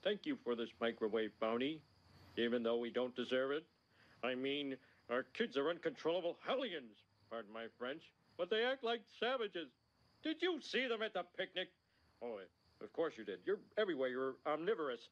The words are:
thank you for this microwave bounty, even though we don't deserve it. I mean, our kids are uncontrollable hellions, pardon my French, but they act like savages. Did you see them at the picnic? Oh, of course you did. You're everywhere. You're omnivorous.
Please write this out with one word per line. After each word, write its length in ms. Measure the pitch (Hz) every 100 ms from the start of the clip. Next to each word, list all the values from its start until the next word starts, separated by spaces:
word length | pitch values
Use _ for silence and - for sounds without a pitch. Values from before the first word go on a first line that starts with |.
thank 220 | 185 208
you 120 | 156 131
for 120 | -
this 140 | 117 117 -
microwave 520 | 117 110 110 110 107 -
bounty, 420 | 110 117 135 160 - - - - - -
even 260 | 117 123
though 140 | 113 117
we 120 | 120
don't 260 | 113 127
deserve 360 | 123 117 127 135
it. 140 | 147 170 _ _ _ - -
I 120 | 123
mean, 400 | 127 135 143 139 131 - - _
our 140 | 120
kids 340 | 127 - 233 139
are 120 | 143
uncontrollable 680 | 170 165 131 156 175 170 160
hellions, 520 | - 254 262 170 120 104 - _ _
pardon 240 | 113 104
my 140 | 110 113 -
French, 240 | 123 156 - _ _ -
but 120 | 175
they 140 | 220
act 200 | 240 262
like 180 | 226 233 - -
savages. 500 | 220 262 214 180 147 _ _ _ _ _
Did 180 | 302 320
you 180 | 359 330
see 260 | - 233 254
them 140 | 226
at 120 | 220
the 100 | 185 175 -
picnic? 320 | - 180 180 _ _ _ _ _
Oh, 160 | 120 107 92 _ _ _
of 120 | 104
course 200 | - 160 -
you 60 |
did. 160 | 104 95
You're 140 | - 196 151 -
everywhere. 320 | 208 151 131
You're 260 | 127 135 127
omnivorous. 640 | - 151 170 220 147 120 -